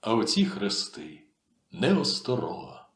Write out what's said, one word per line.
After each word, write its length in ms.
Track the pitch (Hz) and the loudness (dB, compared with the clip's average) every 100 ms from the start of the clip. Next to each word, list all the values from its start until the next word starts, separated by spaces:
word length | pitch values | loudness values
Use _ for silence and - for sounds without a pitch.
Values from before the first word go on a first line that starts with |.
А 120 | - | 2
оці 320 | 113 113 196 190 | 2 2 2 2
хрести 760 | - 101 - - - 78 - _ _ _ _ _ | 2 -2 -2 -6 -8 -14 -16 _ _ _ _ _
не 220 | - 135 | -2 4
осторога 920 | 190 - - - 123 82 87 - - - | 4 4 -2 -2 -2 -2 -6 -12 -16 -20